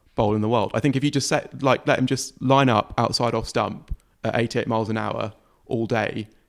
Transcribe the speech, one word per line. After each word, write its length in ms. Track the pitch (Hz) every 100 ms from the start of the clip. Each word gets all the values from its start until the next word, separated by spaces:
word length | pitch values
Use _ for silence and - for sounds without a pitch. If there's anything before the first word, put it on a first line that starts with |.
| _
bowl 220 | - 107 107
in 60 |
the 80 | 107
world. 220 | 120 101 113
I 40 |
think 160 | 143 131
if 80 |
you 60 | 143
just 180 | 139 -
set, 360 | 151 - 131
like, 240 | 135 123 -
let 100 | 139
him 80 | 127
just 340 | 131 - -
line 280 | 127 135 135
up 240 | 107 - -
outside 360 | 117 110 120
off 140 | 113 -
stump 480 | - 104 - - - _ _
at 120 | 113 -
eighty-eight 300 | 117 120 107
miles 220 | 113 107
an 80 | 110
hour 360 | 107 - 107 - _ _ -
all 220 | 120 113
day, 400 | 117 107 - 104 _